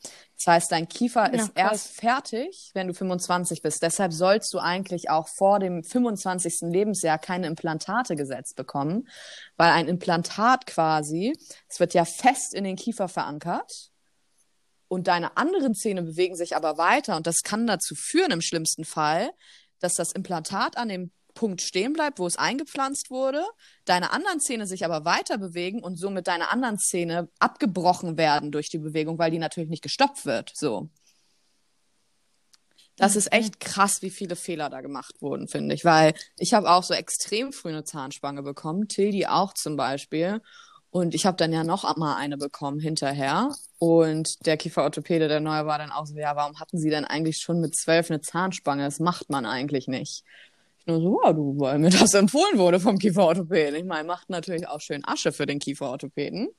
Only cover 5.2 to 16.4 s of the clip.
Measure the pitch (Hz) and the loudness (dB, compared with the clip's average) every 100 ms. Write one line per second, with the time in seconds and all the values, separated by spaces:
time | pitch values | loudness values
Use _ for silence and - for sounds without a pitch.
5.2 | 160 - 196 202 190 175 - 254 240 196 | 0 2 4 4 2 -4 -2 0 0 0
6.2 | 190 180 170 - 170 175 208 196 165 156 | -4 -2 -2 -2 0 2 2 0 0 0
7.2 | - 180 165 165 165 160 - 220 247 151 | -2 -4 -4 -4 -4 -4 -2 -2 -2 -4
8.2 | 139 123 - - 127 143 147 208 277 - | -4 -8 -10 -12 -6 -2 -2 -2 -6 -16
9.2 | - - - - 170 156 156 180 - 170 | -18 -18 -12 4 6 6 2 -2 0 0
10.2 | - - 233 254 - - 160 156 151 160 | 0 0 2 2 0 0 2 2 0 -2
11.2 | 226 320 - - - - 175 180 165 - | -2 -4 -12 -20 -12 0 2 4 2 2
12.2 | 247 269 - - 196 185 240 - 180 170 | 2 2 -4 -4 -4 -4 -6 -4 -4 -2
13.2 | - 151 165 240 480 - - _ _ _ | -4 -6 -4 -4 -6 -16 -18 _ _ _
14.2 | _ _ _ _ _ _ - 185 180 175 | _ _ _ _ _ _ -8 -4 2 2
15.2 | 170 - 294 381 269 214 214 190 165 160 | 2 0 0 2 0 0 -2 -2 -4 0
16.2 | 185 175 | 0 0